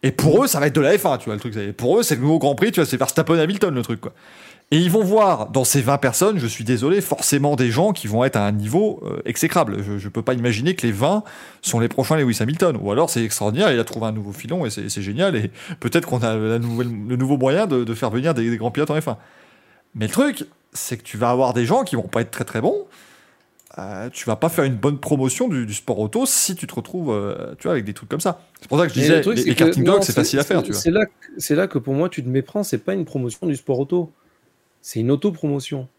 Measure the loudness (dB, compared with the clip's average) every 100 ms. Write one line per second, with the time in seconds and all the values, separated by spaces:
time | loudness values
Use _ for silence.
0 | 0 2 4 4 4 2 2 4 4 4
1 | 2 -2 -4 -6 -6 -6 -8 -4 2 2
2 | 2 0 2 2 2 2 0 2 0 0
3 | 0 0 2 2 2 0 0 0 -4 -6
4 | -8 -16 -20 -20 -20 -20 _ 2 4 4
5 | 4 4 4 2 0 0 2 2 2 2
6 | 2 2 2 2 -2 -4 -2 0 2 0
7 | 0 -2 0 2 2 2 0 2 0 0
8 | -2 0 2 2 0 0 0 0 0 -2
9 | -8 -8 -6 -2 0 2 0 -2 -6 -6
10 | -6 -6 -2 0 0 0 0 0 -2 0
11 | 0 0 -4 -16 -20 -10 -4 0 0 0
12 | 0 2 2 0 -2 0 0 0 -2 0
13 | 0 0 -2 -2 -2 2 2 2 0 -4
14 | -4 -4 -8 -10 -8 -4 -4 -6 -8 -6
15 | -6 -2 0 0 -2 -6 -14 -8 -2 0
16 | 0 -2 0 0 0 0 -2 -4 -4 -6
17 | -4 -2 0 2 2 2 2 0 -2 -2
18 | -2 0 0 0 0 -2 -4 -2 -2 -2
19 | -2 -8 -12 -20 -20 _ _ _ _ -6
20 | -2 2 0 0 -10 _ _ -12 -10 -10
21 | -10 -2 2 4 2 2 2 2 2 0
22 | 0 -2 -2 -4 -6 -2 0 -2 -6 -18
23 | -20 -20 _ _ _ _ _ -16 -12 -10
24 | -10 -8 -4 0 0 2 0 2 0 -2
25 | -2 0 0 0 -2 -2 -4 -8 -4 -2
26 | 0 0 0 0 0 -4 -8 -10 -8 -6
27 | -2 -2 -2 -6 -10 -8 -4 -2 -4 -10
28 | -8 -4 -2 -4 _ -20 -2 2 2 2
29 | 4 6 4 2 2 4 4 6 4 4
30 | 4 0 2 2 2 0 0 -2 2 2
31 | 0 _ -20 -12 -2 0 2 -2 -2 0
32 | 0 -2 -2 -2 -2 -4 -4 -4 -2 -4
33 | -4 -4 -6 -4 -4 -4 -2 -2 0 -2
34 | -2 _ _ _ _ _ _ _ -10 -2
35 | 0 2 0 -2 -4 -4 -4 -8 -10